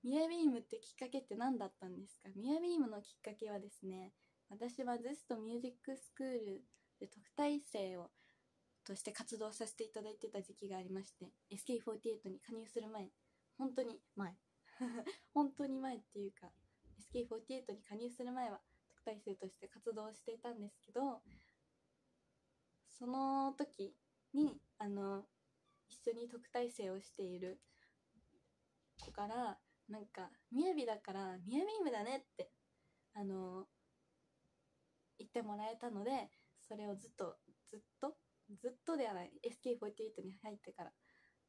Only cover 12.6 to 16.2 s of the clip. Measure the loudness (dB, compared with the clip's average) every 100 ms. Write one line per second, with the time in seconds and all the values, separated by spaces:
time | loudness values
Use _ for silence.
12.6 | -2 -4 -2 -6 -8 _ _ _ _ _
13.6 | 0 2 0 -2 _ -2 -2 -2 _ _
14.6 | -20 -4 -2 -2 -4 -8 2 6 6 6
15.6 | 0 2 0 -2 -6 -4